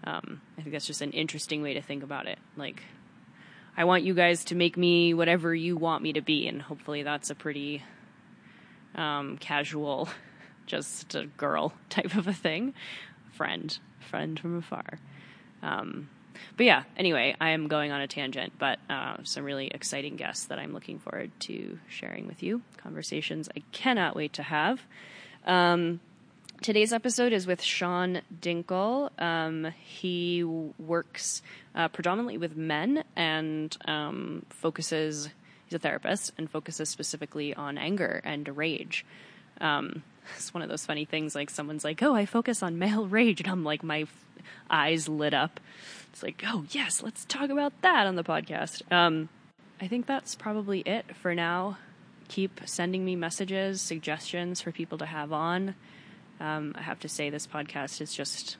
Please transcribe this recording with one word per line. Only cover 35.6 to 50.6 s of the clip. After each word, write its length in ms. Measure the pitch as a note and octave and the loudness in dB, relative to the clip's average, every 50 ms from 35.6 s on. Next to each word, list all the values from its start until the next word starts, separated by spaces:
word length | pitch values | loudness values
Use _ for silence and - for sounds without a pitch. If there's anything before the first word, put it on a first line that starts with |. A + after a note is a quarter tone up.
| - | -14
he's 100 | - E3+ | -8 -8
a 40 | E3 | -2
therapist 540 | - D3+ D3 C#3+ - - F#3+ G3+ - - - - | 0 0 -2 0 0 0 0 0 -2 -8 -6 -6
and 120 | D#3+ D#3+ | -8 -4
focuses 400 | - D#3 D3+ - D#3+ - D#3 D#3 | -4 -6 -6 -6 -6 -6 -4 -4
specifically 640 | - - D#3+ - - D3+ D#3 C#3+ - D3+ D3 D3 - | -4 -6 -6 -6 -6 -6 -8 -8 -6 -4 -4 -4 -4
on 240 | - C#3+ C#3+ C#3 C#3+ | -4 -6 -6 -4 -4
anger 440 | C#3 D#3+ G3 G3+ E3+ A2 - - - | -2 0 0 0 0 0 0 -2 -4
and 320 | - D3+ D3 D3 C#3+ C#3 C#3+ | -4 -6 -4 -6 -6 -4 -2
rage. 480 | D3+ E3 D3+ - D3 - - - - - - - - - - - - - - - | 0 0 0 -2 -4 -6 -6 -6 -6 -8 -18 -20 -20 -20 -20 -20 -20 -20 -10 -2
Um, 420 | - D#3 D3 C#3+ - - - D#3+ D3+ - - - - - - | 2 2 2 2 0 -2 -6 -10 -12 -14 -20 -20 -18 -16 -12
it's 180 | - - - - | -10 -12 -8 -6
one 100 | F3 D#3+ | -6 -6
of 60 | D#3+ | -4
those 160 | E3 D3+ - | -6 -6 -4
funny 200 | - D#3+ D3 D3+ | -4 -4 -4 -2
things, 280 | - - D#3+ D#3 D3+ - | -2 -2 -2 -2 -2 -4
like, 160 | C#3+ C#3+ C#3+ | -4 -6 -6
someone's 340 | - - D3+ C#3+ D#3 D3+ - | -6 -8 -6 -6 -6 -4 -4
like, 160 | D3+ D#3+ D#3+ A3+ | -4 -2 2 4
"Oh, 100 | D4 C#4 | 6 6
I 100 | A3 G3+ | 6 4
focus 360 | G3 - A#3 A#3 - A#3 - - | 4 2 0 2 2 0 0 0
on 140 | F3 E3 E3+ | -2 0 2
male 280 | F#3 G#3 G#3 G#3+ A3 F#3 | 2 2 2 2 0 2
rage," 320 | F#3+ A3 B3 A#3 G3+ - | 4 6 6 6 6 4
and 80 | F3 F#3+ | 0 -2
I'm 140 | F#3 F#3 D#3+ | 0 0 2
like, 200 | D3+ D3+ D3 - | 0 0 0 0
my 180 | D#3+ D3+ D#3 | 0 0 0
f-, 240 | D#3 D#3 - - - - - - - - - - - - | 0 -4 -8 -20 -20 -20 -20 -20 -20 -20 -20 -20 -2 2
eyes 380 | E3 D#3 C#3+ D3+ E3 E3 D#3 D#3+ | 4 6 6 6 4 4 2 0
lit 280 | D#3 D3 D3+ D3+ D3+ | 0 2 2 4 4
up. 240 | C3+ C3+ E3 - - - - - - - - - - - - | 4 2 2 0 -8 -20 -18 -20 -18 -16 -16 -16 -16 -18 -20
It's 120 | - - - | -14 -8 -8
like, 200 | - - - G3 G#3+ | -8 -8 -6 -6 -2
"Oh, 180 | A#3 G3 D3 - | -2 -2 -4 -4
yes, 320 | - C#4+ C4 A3 - - - | -4 -4 -2 0 -2 -2 -2
let's 220 | A3 A#3 - - | -4 -8 -10 -8
talk 260 | - - C4+ C#4 C#4 | -6 -4 -2 0 0
about 280 | C#4 D4 C#4+ C#4+ C#4 - | 2 2 2 0 -2 4
that 260 | - F#4 F4 C4 G#3 G3 | 4 6 8 8 6 4
on 80 | F#3 | 4
the 80 | F3+ E3 | 0 0
podcast." 580 | - D#3+ D#3 D3 - D#3 - - E3 - - - - | 0 0 0 0 -2 -4 -4 -2 -4 -6 -12 -2 4
Um, 380 | F3 F3 F3 E3+ D#3+ D#3+ D#3 D#3+ - - - - _ _ - - - - | 8 8 8 8 8 4 0 -2 -8 -20 -20 -20 _ _ -20 -20 -10 -8
I 80 | F#3+ F#3 | -4 -2
think 200 | A3+ B3 A#3 - | -2 -2 0 0
that's 260 | C4+ C4+ - - - | -2 -2 -2 -6 -10
probably 460 | - - A3 G#3+ G#3+ | -8 -4 -4 -4 -2